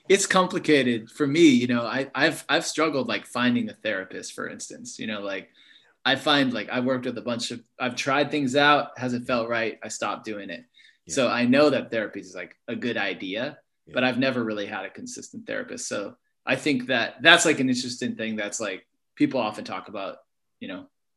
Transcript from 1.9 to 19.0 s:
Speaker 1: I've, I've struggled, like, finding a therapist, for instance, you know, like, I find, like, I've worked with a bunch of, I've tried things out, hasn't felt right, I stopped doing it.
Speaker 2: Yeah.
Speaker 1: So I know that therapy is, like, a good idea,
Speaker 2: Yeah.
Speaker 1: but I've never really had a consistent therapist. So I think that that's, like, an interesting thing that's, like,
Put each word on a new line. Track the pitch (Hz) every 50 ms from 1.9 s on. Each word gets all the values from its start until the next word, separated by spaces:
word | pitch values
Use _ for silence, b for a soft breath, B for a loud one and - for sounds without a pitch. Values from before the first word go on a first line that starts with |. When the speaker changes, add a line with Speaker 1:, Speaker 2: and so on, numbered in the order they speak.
| 110 131 139 - -
Speaker 1:
I've, | 131 143 160 147 - - -
I've | 135 165 165
struggled, | - - - 156 160 143 135 123 110
like, | 104 101 -
finding | - - 120 120 123 120 120 110 107
a | -
therapist, | - - 107 104 95 95 - 98 95 90 - -
for | - 95 85
instance, | 76 - - - - - - - - -
you | 120
know, | 110 107 104 101
like, | 98 98 95 90 - b b b b b b b b b b -
I | 127 135
find, | 135 - 156 147 143 139 131 120
like, | 107 101 -
I've | 113 127 123
worked | 127 131 127 123
with | 131 117
a | 110 -
bunch | 120 120 113 - - 123
of, | 117 - _ _ -
I've | 127 123 120
tried | - - 143 135 143 147 147
things | 151 151 143 127 123
out, | 143 143 147 147 139 - - - -
hasn't | 127 127 123 120 123
felt | 127 131 120 113 117
right, | 120 113 113 110 - - -
I | 107
stopped | - - 113 104 98 82 -
doing | 110 107 101 98 -
it. | - 85 - _ b b b b b b b
Speaker 2:
Yeah. | - -
Speaker 1:
So | 139 127 113
I | 104 120 123
know | 123 123 143 151 147
that | 135 120 - -
therapy | 117 113 107 98 - 101
is, | 90 92 92
like, | 92 87 82 - _ _ -
a | 117
good | 110 123 123 113 110
idea, | 101 98 95 85 98 92 92 107 123 147 151 - _ _ _ _ _
Speaker 2:
Yeah. | - -
Speaker 1:
but | 131 127
I've | 127 123 120
never | 135 135 117 123 117
really | 110 107 104 101
had | 104 107 98 95
a | 95
consistent | - - - - - - - - - - -
therapist. | - 113 - 101 - - - - -
So | 117 107 98 101 - _ _ _ _ _ -
I | 113 127
think | 123 - 156 143 123 123 127
that | 131 120 113 - - - 123
that's, | 165 170 170 -
like, | 170 151 -
an | 131 131
interesting | 127 123 - 123 123 - 131 120 110
thing | - 113 110 110
that's, | 107 104 104 - -
like, | 113 101 95 90 - _ _ _